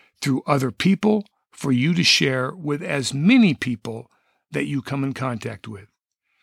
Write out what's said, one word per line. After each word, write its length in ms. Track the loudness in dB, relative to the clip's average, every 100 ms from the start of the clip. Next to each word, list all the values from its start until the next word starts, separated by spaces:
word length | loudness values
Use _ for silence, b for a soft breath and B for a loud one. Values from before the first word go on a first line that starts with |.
| b _
through 220 | -2 -2 0
other 240 | 0 0
people 560 | 0 0 2 2 0 -2 _ _
for 180 | -8 -2
you 220 | 0 2
to 80 | 2
share 520 | 2 2 2 0 -4
with 280 | -6 -6 -6
as 300 | -4 -4 -4
many 420 | 0 4 6 6
people 560 | 4 -2 -6 -8 -12 -14 _ _ _ _
that 140 | -6
you 160 | -4 -6
come 240 | -6 -6
in 80 | -6
contact 560 | -6 -6 -6 -8 -12 -14
with. 200 | -16 -18 _ _ _ _ _